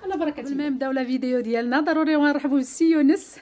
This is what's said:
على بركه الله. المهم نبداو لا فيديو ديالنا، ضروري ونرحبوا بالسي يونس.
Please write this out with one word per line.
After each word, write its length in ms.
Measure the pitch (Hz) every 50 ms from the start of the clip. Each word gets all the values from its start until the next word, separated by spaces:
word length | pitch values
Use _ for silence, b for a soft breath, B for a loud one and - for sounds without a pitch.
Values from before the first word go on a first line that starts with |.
| -
على 140 | 381 381
بركه 240 | 302 330 302 294 -
الله. 120 | 240 277 277
المهم 200 | 269 294 294 269
نبداو 200 | 254 269 269 262
لا 120 | 269 254
فيديو 360 | 247 262 262 254 254 254 247
ديالنا، 400 | 226 220 233 226 240 240 247 294
ضروري 360 | 302 339 320 320 320 294 311
ونرحبوا 400 | 294 285 294 285 285 285 285 269
بالسي 340 | 277 262 - - - 330 320
يونس. 480 | 330 311 285 269 339 403 - - - -